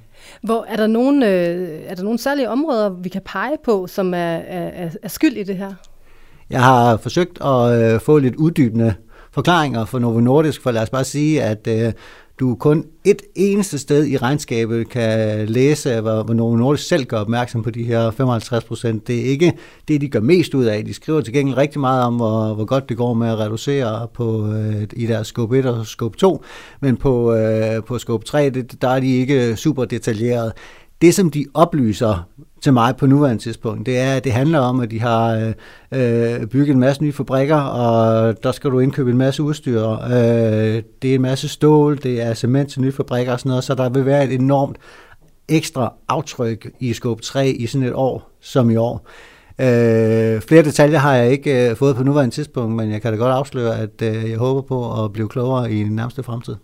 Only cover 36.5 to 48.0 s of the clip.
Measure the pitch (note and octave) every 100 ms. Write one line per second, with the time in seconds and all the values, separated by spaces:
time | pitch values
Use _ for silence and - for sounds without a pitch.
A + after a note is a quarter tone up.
36.5 | C3+ D3 C3 B2+ C#3 D3+ C#3 B2 C3 C#3
37.5 | D#3 C3+ B2 A#2+ A2+ A2+ A2+ A2+ G#2+ C3
38.5 | A#2+ C3+ B2+ C3 C#3+ B2 B2 C3+ C3+ D3
39.5 | D3 C3+ A2+ A2 A2 A#2+ B2 A#2 A#2 A2+
40.5 | G#2+ A2 A2+ A2 - C3 C3 B2+ C3+ D3+
41.5 | - D3+ D3+ D3 C#3 B2+ A#2+ A#2 A2+ A#2+
42.5 | C3+ C#3 C3+ C3 C3+ - B2 B2+ B2 C3+
43.5 | B2+ B2+ B2+ B2+ C3+ C3 C#3+ C3 B2+ C3
44.5 | C#3 C#3 A2+ - - - - _ _ -
45.5 | D#3 - C3+ A2 - - D3 - - A2+
46.5 | A2 A#2+ - B2+ A2 B2 A2 - C3+ C3+
47.5 | B2+ A#2 C#3 B2+ -